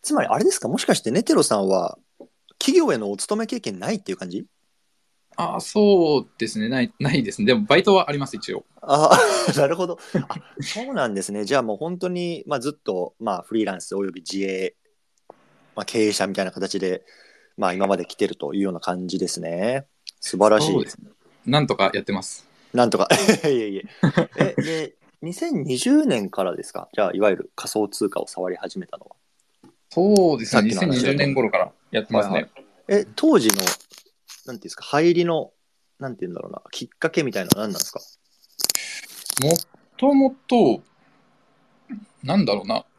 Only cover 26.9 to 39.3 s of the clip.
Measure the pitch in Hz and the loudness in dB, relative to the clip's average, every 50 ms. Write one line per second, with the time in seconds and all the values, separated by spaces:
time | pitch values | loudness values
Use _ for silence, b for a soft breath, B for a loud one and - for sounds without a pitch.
26.9 | - - 104 92 90 92 104 104 92 85 - - _ - - - - 107 107 101 | -2 0 0 0 2 2 2 2 2 0 -4 -12 _ -12 -10 -4 -2 -2 -2 -2
27.9 | - - 107 98 - - - - - - 92 90 90 - - 92 - 98 90 _ | -2 -2 -2 -2 -2 -4 -6 -6 -8 -8 -6 -6 -6 -8 -10 -12 -10 -12 -12 _
28.9 | - - - - - _ _ _ _ _ _ _ _ _ _ - _ _ _ _ | -16 -18 -18 -20 -20 _ _ _ _ _ _ _ _ _ _ -20 _ _ _ _
29.9 | - 165 180 202 208 196 185 170 147 120 113 - - - 208 220 226 190 190 165 | -2 0 4 6 6 6 6 6 2 0 -2 0 2 2 2 2 0 0 0 0
30.9 | 135 123 123 135 139 143 143 139 135 135 120 104 - 92 92 - _ _ _ _ | 0 2 2 0 2 2 0 0 0 0 0 0 0 0 -2 -2 _ _ _ _
31.9 | - 113 107 - - 110 104 98 95 80 - - _ - - _ _ _ _ - | -4 -4 -4 0 0 0 0 2 -2 -4 -4 -6 _ -20 -20 _ _ _ _ 0
32.9 | 202 208 202 - - - - 320 302 190 117 110 - 95 - - - - - _ | 0 0 0 -2 -6 0 4 6 6 6 4 4 0 0 -2 -4 -4 -6 -10 _
33.9 | - - _ _ _ _ _ _ - - _ - 123 107 - - - - - - | -20 -20 _ _ _ _ _ _ -20 -18 _ -14 -14 -14 -14 -16 -16 -16 -10 -2
34.9 | - 147 160 175 175 175 170 170 165 156 - - _ _ _ _ _ _ _ _ | 0 2 2 4 4 2 2 0 -2 -4 -4 -8 _ _ _ _ _ _ _ _
35.9 | _ _ 139 135 117 95 - 90 87 - - - - - _ - - - - - | _ _ -12 -12 -10 -10 -10 -10 -10 -12 -12 -12 -14 -16 _ -14 -14 -14 -14 -14
36.9 | _ _ - 160 - 175 151 131 104 104 92 87 - 95 107 107 95 85 - - | _ _ -6 -2 -2 0 -2 -2 -4 -6 0 0 0 0 0 -6 -4 -4 -6 -6
37.9 | - - - - - _ _ _ _ _ _ _ _ - - - - B B B | -6 -14 -16 -16 -20 _ _ _ _ _ _ _ _ -8 -4 -2 -2 B B B
38.9 | B B B B - - - - | B B B B -20 -18 -10 -8